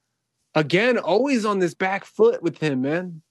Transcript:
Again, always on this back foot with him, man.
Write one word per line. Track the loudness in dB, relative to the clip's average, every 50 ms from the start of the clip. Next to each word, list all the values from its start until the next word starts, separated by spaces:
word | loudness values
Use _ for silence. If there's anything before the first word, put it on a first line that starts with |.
| _ _ _ _ _ _ _ _ _ _ -2
Again, | -2 0 2 0 2 2 2 0 0
always | 0 0 2 2 2 2 0 0 0
on | 0 0 0
this | 0 -2
back | -2 -4 -4 -4 -4 -6 -8
foot | -10 _ 2 2 2 2 2
with | -2 -4 -4 -2
him, | -2 -2 0 0
man. | -2 -2 -2 -4 -4 -8 -12 -16 -20 _